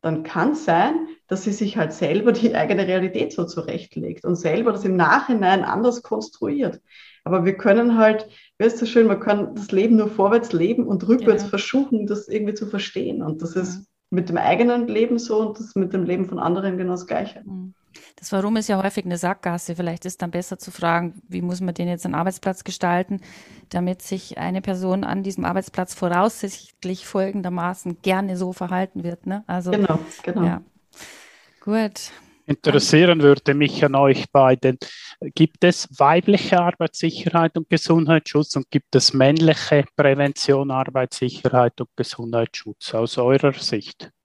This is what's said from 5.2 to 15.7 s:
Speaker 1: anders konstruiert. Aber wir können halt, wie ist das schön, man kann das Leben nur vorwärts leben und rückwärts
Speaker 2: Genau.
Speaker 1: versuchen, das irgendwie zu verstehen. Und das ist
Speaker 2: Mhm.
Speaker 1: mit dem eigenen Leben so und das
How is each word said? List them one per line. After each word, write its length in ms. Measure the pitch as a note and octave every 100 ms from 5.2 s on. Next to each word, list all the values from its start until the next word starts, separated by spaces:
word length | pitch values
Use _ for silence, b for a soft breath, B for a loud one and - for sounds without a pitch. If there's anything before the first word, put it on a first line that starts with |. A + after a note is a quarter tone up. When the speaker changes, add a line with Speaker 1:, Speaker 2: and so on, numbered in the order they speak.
| C#4 A#3 F#3 F#3+
Speaker 1:
anders 380 | - - A#3+ A#3+
konstruiert. 800 | - A3 A3 _ - C#4+ A#3+ - _ b b b
Aber 200 | - F#3
wir 120 | E3+ F#3+
können 420 | A3 G#3 A#3+ A3+
halt, 300 | A3 A3 - b b _
wie 80 | A3+
ist 140 | A#3
das 80 | A3+
schön, 200 | A#3+ A3
man 100 | G3
kann 380 | - G#3 - A#3
das 160 | -
Leben 240 | F#3+ A3+ A3+
nur 120 | G#3
vorwärts 440 | - G3 A#3 A3+
leben 340 | E3+ F3 A#3+ -
und 220 | G3 F3+
rückwärts 340 | B3 A3 G#3+
Speaker 2:
Genau. 80 | G3+
Speaker 1:
versuchen, 560 | G3+ - C4+ C#4 A3 G3+
das 220 | G#3 -
irgendwie 260 | G#3+ G#3
zu 120 | G#3+ G#3
verstehen. 540 | G3+ - F#3+ - -
Und 220 | D#3 D#3
das 140 | E3+ F#3
ist 220 | F#3 F#3
Speaker 2:
Mhm. 80 | - _ _
Speaker 1:
mit 180 | F3+ F3
dem 80 | E3
eigenen 500 | - F#3 A#3+ A#3+ A#3
Leben 320 | G#3+ A#3 A#3+
so 220 | - G#3+
und 180 | A3 G#3+
das 160 | -